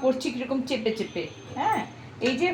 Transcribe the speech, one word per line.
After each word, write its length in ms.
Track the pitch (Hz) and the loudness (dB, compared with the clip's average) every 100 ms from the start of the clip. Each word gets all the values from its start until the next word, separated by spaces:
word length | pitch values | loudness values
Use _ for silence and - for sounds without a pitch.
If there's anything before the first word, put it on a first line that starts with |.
করছি 240 | 262 262 285 | 6 4 0
কীরকম 260 | 240 254 269 - | -2 -2 -2 0
চেপে 220 | 240 220 - | 0 0 0
চেপে। 240 | 190 170 - - - 262 | -2 -4 -6 -10 -12 -2
হ্যাঁ, 240 | 403 370 - - - - 247 | 2 2 -2 -10 -16 -2 0
এই 80 | 254 | 4
যে 60 | 359 | 2